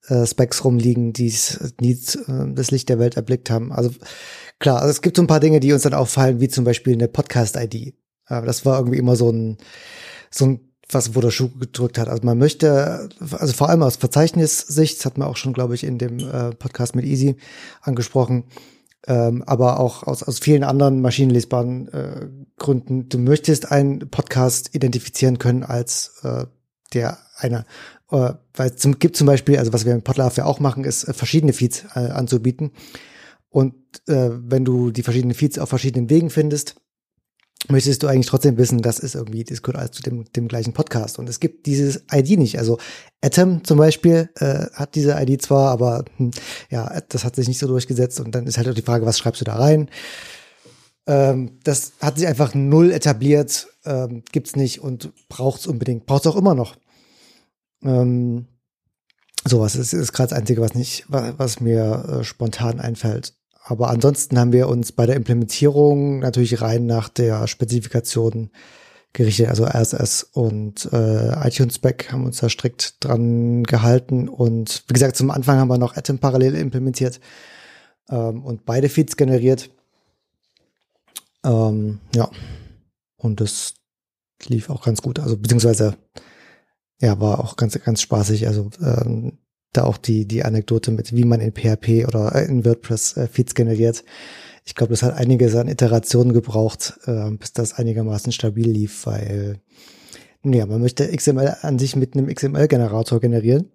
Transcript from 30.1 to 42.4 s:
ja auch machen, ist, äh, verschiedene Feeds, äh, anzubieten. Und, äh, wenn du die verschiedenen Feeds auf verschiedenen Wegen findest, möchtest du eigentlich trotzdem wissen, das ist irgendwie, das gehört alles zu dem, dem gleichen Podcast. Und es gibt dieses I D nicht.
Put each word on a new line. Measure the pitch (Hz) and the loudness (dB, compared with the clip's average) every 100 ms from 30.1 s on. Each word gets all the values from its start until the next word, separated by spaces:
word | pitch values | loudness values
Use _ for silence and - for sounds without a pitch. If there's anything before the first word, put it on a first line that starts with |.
| 127 127 - | 0 0 0
ja | 143 | -2
auch | 143 | 0
machen, | 143 127 | 0 -2
ist, | 135 127 - | -6 -6 -6
äh, | |
verschiedene | 135 120 160 156 | -6 0 2 2
Feeds, | 123 123 - - | 2 0 -2 -10
äh, | - | -6
anzubieten. | 123 139 123 123 120 123 151 - - - - - - _ _ | -4 -4 -2 0 0 -4 -8 -10 -20 -20 -20 -20 -20 _ _
Und, | - 135 131 _ - - | 0 0 -2 _ -20 -2
äh, | 147 127 | 0 0
wenn | 120 120 131 127 | -2 -2 0 2
du | 123 123 | 0 0
die | 117 | -2
verschiedenen | 123 120 123 120 | -2 0 0 0
Feeds | 147 - | -2 -2
auf | 139 | -4
verschiedenen | 127 135 123 117 | -2 -2 -2 2
Wegen | 156 165 | 2 2
findest, | - 151 147 - - _ _ _ _ _ _ _ _ - | 0 0 -2 -6 -14 _ _ _ _ _ _ _ _ 0
möchtest | 135 131 131 | 2 2 0
du | 147 | 2
eigentlich | 131 127 | 2 2
trotzdem | 131 147 117 | 2 2 4
wissen, | 123 123 | 2 2
das | 117 113 | 0 -4
ist | 135 123 | -6 -8
irgendwie, | 113 110 | -8 -10
das | 113 117 | -10 -10
gehört | - - | -8 -6
alles | 120 | -8
zu | - | -8
dem, | - 123 113 | -8 -8 -8
dem | - 117 | -6 -4
gleichen | 117 113 | -4 -6
Podcast. | 113 - 120 107 - | -4 -4 -2 -6 -10
Und | 120 | -10
es | 117 | -4
gibt | 160 - - | -6 -4 -4
dieses | 139 139 135 _ | 0 0 -2 _
I | 147 | 0
D | 135 | 4
nicht. | 196 | 4